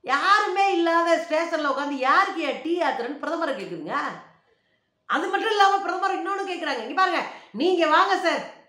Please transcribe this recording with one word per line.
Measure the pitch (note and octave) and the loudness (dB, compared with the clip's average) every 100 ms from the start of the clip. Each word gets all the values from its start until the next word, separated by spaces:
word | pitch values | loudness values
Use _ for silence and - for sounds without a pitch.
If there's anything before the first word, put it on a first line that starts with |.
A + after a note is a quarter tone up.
யாருமே | C4 C4+ E4+ G#4 G#4+ F#4 G4 F4+ | -2 0 4 4 4 2 2 4
இல்லாத | E4+ E4 E4+ D#4+ D#4+ | 2 2 4 2 2
ஸ்டேஷன்ல | D#4 E4 E4 D4 | -2 0 -2 -2
உட்காந்து | C4+ C#4+ | -2 -4
யாருக்கு | C#4 C4 D#4+ G4 F4+ | -2 2 4 2 -2
ஏன் | D4 B3 | -4 -4
டீ | D#4 F4 | -4 0
ஆத்துறன்னு | D4+ A#3+ A#3+ C#4+ | 0 -2 -6 -6
பிரதமரை | C#4+ D#4+ D#4+ | -6 -4 -4
கேக்குதுங்க. | C4 F3 E3 D#3 C4 C#4+ F3 - _ _ _ _ _ _ _ _ | -4 -6 -10 -6 -6 -6 -10 -18 _ _ _ _ _ _ _ _
அது | B3+ G4 | -4 -2
மட்டும் | F#4+ A4 | -2 0
இல்லாம | G#4 G4 G4 | 4 4 4
பிரதமர் | F#4 F4+ F#4+ F#4 | -2 -4 -2 -2
இன்னொன்னு | F4 G4 G4 | -4 -6 -6
கேக்குறாங்க. | E4+ D4+ B3+ | -6 -6 -6
"இங்க | A3+ E4+ | -6 0
பாருங்க, | F#4+ D#4+ - - - | 2 2 -4 -12 -16
நீங்க | G#3 E4 F#4 D#4 | -2 0 2 4
வாங்க | D#4+ F#4+ F#4 | 4 4 2
சார் | F4+ D4 - - | 0 -2 -6 -18